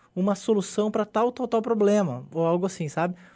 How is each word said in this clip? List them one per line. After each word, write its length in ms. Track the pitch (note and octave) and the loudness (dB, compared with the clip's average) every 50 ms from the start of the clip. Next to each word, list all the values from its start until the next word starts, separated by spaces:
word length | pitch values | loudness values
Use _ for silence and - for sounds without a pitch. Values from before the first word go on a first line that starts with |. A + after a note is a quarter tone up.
| _ _ - | _ _ -4
uma 200 | F#3 F#3 G#3 G3 | -2 0 0 0
solução 560 | G3 - - A3 G3+ F3+ - - - G#3 G#3+ | -2 0 0 0 0 0 -2 -2 -2 -2 0
pra 140 | G#3 A3+ G#3 | 0 -2 -2
tal, 260 | G#3+ - G#3+ A#3 B3 | -2 0 0 0 0
tal, 160 | B3 - B3+ A#3 | 0 -4 -6 -2
tal 140 | A#3 A3+ | -2 -2
problema." 640 | A3 A#3+ A#3 G#3 G#3 G3+ G#3 G#3 G3 D#3 A#2+ B2 C#3 - - | 0 0 2 2 4 4 4 4 2 0 -2 -6 -10 -8 -4
Ou 100 | E3 E3 | 0 2
algo 220 | E3 E3+ F3 F#3 | 2 2 2 0
assim, 220 | F#3 - - E3 C#3+ | -2 -4 -4 -8 -6
sabe? 260 | - D#3+ E3 F3+ F3+ - - - - | -2 -2 -2 -2 -4 -8 -14 -20 -20